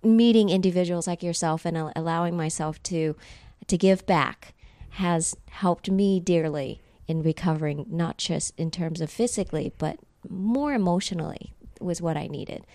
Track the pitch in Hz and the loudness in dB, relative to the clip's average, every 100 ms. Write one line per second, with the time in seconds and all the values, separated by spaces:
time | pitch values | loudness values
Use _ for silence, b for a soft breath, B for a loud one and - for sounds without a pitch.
0 | 226 226 233 226 202 190 185 180 175 175 | 4 6 8 8 6 4 2 2 0 0
1 | 175 175 175 165 165 160 170 165 156 - | -2 -4 -4 -2 0 0 -2 -4 -4 -4
2 | 165 165 175 170 160 - 156 - - 170 | -2 0 0 -2 -4 -4 -6 -6 -4 -2
3 | 156 156 B B B B - 175 190 185 | -2 -4 B B B B -2 2 4 4
4 | - 170 135 - - _ b b b - | 2 2 0 -4 -18 _ b b b -4
5 | 180 165 170 - - - 190 170 - 190 | 0 0 -2 -6 -14 -2 0 0 0 2
6 | 202 190 180 170 160 147 131 - b b | 4 2 2 2 2 -2 -6 -10 b b
7 | - 160 156 156 175 156 151 147 - 165 | -4 0 0 0 0 0 -2 -4 -4 -2
8 | 165 - - 156 - - 160 175 165 165 | -2 -4 -4 -4 -4 -4 -6 -4 -4 -4
9 | 156 - 233 - 185 156 156 - 156 - | -6 -2 -2 -2 -4 -4 -4 -4 -6 -6
10 | _ _ - 185 208 254 294 254 180 180 | _ _ -12 -6 -2 0 0 0 2 0
11 | - 180 151 - - - - - 180 170 | -2 -6 -8 -10 -16 -20 -20 -10 -6 -4
12 | 170 151 - 143 - - - | -2 -4 -6 -8 -10 -12 -16